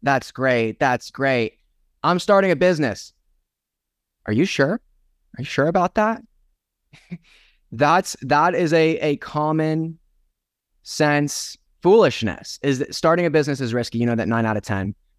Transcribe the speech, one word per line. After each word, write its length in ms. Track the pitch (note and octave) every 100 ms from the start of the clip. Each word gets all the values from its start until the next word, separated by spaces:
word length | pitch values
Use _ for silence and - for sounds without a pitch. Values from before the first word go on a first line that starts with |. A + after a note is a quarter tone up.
that's 280 | C#3+ C3+ -
great, 480 | - C3 A#2+ A2+ G#2+
that's 320 | C#3 B2 -
great. 460 | - C3+ B2+ A2 - _ _ _ _
I'm 160 | D3 F3
starting 320 | - G3 F#3+
a 40 | D#3
business." 560 | F3+ D#3+ C3+ G2 - _ _ _ _ _ _ _ _ _ _ _ -
Are 60 |
you 120 | G#2+ F#3+
sure? 340 | - C#3+ A3+ _ _ _ _ _ -
Are 20 |
you 60 | C3+
sure 220 | - D3
about 280 | F#3 F3+ -
that? 260 | G#3+ A3+ - _ _ _ _ _ _ - -
<laughs> 80 | F3 _ _ _ _ -
That's, 440 | A2+ D3 F3 F#3+ -
that 340 | C3+ D3 E3+ E3+
is 160 | E3
a, 260 | E3 D#3+ E3
a 180 | D3+ C#3+
common 840 | - D3+ D3+ D#3 D#3 D#3 D#3+ D#3+ _ _ _ _ _ _ _ _
sense 760 | - - D3+ D3 D3 - - - _ _
foolishness, 760 | F3 A3 E3 - A2 - - -
is 160 | C#3+ C3
that 160 | C#3+ -
starting 300 | E3 E3+ E3+
a 40 |
business 300 | D#3 D3 C3+
is 140 | B2+
risky. 240 | A#2+ A#2 A2+
You 80 | A#2+
know 100 | A2+
that 140 | G2+
nine 160 | A2+ A2+
out 100 | G#2+
of 80 |
ten 320 | - G2 G2 - _